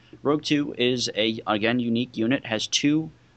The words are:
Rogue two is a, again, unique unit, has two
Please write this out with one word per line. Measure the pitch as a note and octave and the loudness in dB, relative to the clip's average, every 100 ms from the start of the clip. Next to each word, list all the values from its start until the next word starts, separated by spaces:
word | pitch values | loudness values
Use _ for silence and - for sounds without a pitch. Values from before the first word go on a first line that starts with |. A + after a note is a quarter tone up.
| - - | -20 -4
Rogue | C3+ D3 | 0 0
two | - D3 D3 - | 2 0 0 0
is | B2 B2+ A2 G2+ | 0 2 -2 0
a, | A2+ A2 G2 | 0 0 -2
again, | G#2+ A2+ B2 | 0 2 2
unique | A#2 A#2 B2 A2 | 0 0 -2 -2
unit, | A2 C#3 A#2 | 0 0 -2
has | A2 - | -4 -2
two | - D3 D3+ D#3+ - _ | 0 2 0 -2 -12 _